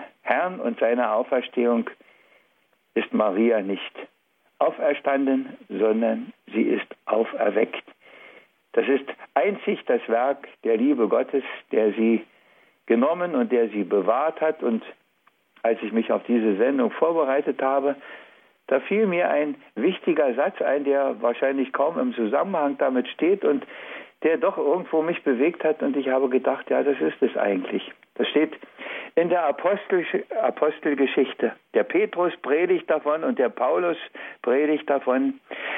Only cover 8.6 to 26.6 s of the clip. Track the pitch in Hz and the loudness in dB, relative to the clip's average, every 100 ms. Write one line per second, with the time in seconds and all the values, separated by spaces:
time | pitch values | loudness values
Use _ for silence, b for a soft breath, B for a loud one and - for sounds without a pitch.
8.6 | _ 117 107 135 135 - B 135 190 - | _ -2 0 0 -2 -16 B -2 0 -2
9.6 | - 202 - 120 - 113 127 139 - - | -4 -4 -2 -2 0 0 0 -4 -8 -8
10.6 | 113 113 135 131 104 117 131 139 - - | -2 2 2 2 2 2 0 -4 -6 -12
11.6 | - - 107 104 113 113 - b b b | -4 0 2 2 2 2 -2 b b b
12.6 | b b - 117 139 175 175 143 113 123 | b b 0 2 2 0 -2 -2 2 2
13.6 | 113 104 90 101 92 120 156 - 156 151 | 2 -2 0 0 2 2 0 -2 -2 -2
14.6 | - 113 - - _ _ _ _ _ _ | -2 -2 -6 -20 _ _ _ _ _ _
15.6 | 117 113 110 113 110 107 - 120 110 98 | -2 -2 -2 -2 0 -2 0 2 2 2
16.6 | 123 139 117 - 160 165 135 139 - - | 2 2 0 2 2 2 2 0 0 -2
17.6 | 135 139 139 139 B B B B B B | 0 0 0 -4 B B B B B B
18.6 | - 135 - 202 214 175 175 147 151 139 | 0 0 2 0 2 2 2 2 0 -6
19.6 | B - 151 185 - 156 139 117 165 - | B -2 0 0 0 2 2 2 -2 0
20.6 | - 143 143 139 135 110 120 120 135 139 | 0 0 2 2 0 0 -2 0 0 0
21.6 | 131 - 147 170 127 120 107 139 185 175 | -2 0 -2 0 -2 0 0 0 0 0
22.6 | 143 143 139 127 123 - 160 196 147 143 | 0 0 0 0 -2 0 0 2 2 0
23.6 | - B B B B B 156 160 175 185 | -4 B B B B B 0 2 0 0
24.6 | 143 180 - 160 160 165 - 120 151 - | 0 0 0 0 0 -2 0 2 2 0
25.6 | 156 151 139 135 131 131 135 127 135 135 | -2 0 -2 -2 0 0 2 2 0 -2